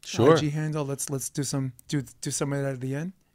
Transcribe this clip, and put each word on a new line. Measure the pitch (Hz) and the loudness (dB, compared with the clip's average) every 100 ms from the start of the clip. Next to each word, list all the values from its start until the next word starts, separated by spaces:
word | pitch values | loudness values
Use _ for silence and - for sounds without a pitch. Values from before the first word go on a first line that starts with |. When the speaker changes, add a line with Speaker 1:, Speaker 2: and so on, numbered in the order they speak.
Speaker 1:
Sure. | - 185 131 160 | -4 4 8 8
Speaker 2:
I | |
G | 147 | 4
handle. | 151 156 151 | -2 -2 -2
Let's, | 139 139 - | -2 -4 -4
let's | 135 - | -6 -4
do | - | -4
some, | 135 139 131 - - | -2 -2 -2 -6 -4
do, | 147 123 - | -4 -4 -8
do | 147 | -6
some | - 143 | -2 -2
of | 139 | -2
that | 139 | -2
at | 131 | -4
the | 131 139 | -6 -4
end. | 175 - _ | -6 -10 _